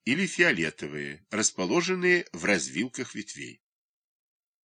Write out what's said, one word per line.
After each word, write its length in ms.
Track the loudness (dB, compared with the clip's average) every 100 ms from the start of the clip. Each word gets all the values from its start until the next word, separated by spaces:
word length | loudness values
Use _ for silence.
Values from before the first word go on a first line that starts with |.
или 220 | -2 0 0
фиолетовые, 1000 | 4 4 4 0 -4 -8 -8 -8 -10 _
расположенные 960 | 0 0 0 0 2 2 2 4 4 2
в 120 | -4
развилках 720 | 2 2 0 -4 -4 -6 -8
ветвей. 460 | -10 -12 -12 -14 -16 _ _ _ _ _ _ _ _ _ _